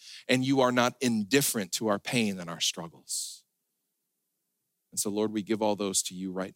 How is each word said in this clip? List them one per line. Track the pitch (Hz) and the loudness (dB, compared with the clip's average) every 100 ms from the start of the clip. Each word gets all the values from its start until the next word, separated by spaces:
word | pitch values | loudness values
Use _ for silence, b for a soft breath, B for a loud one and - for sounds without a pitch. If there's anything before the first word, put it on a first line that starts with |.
| B B - | B B 0
and | 127 | 2
you | 131 135 | 4 4
are | 127 | 4
not | 123 123 - | 4 2 2
indifferent | 123 110 98 135 139 117 92 | 0 0 2 2 2 0 -4
to | - 110 | -2 0
our | 101 | 0
pain | - 123 107 92 | 0 0 0 -2
and | 85 | -8
our | 85 | -4
struggles. | - - 82 69 - - - - _ _ _ _ _ _ _ _ _ _ _ _ _ _ _ | -4 -4 -8 -14 -10 -8 -8 -14 _ _ _ _ _ _ _ _ _ _ _ _ _ _ _
And | - | -6
so, | 107 | -4
Lord, | 104 107 | 0 0
we | 107 | -2
give | 92 107 | -2 0
all | 107 101 | 0 0
those | 101 95 | 0 -2
to | - | -2
you | 92 95 | -6 -6
right | 92 95 | -6 -8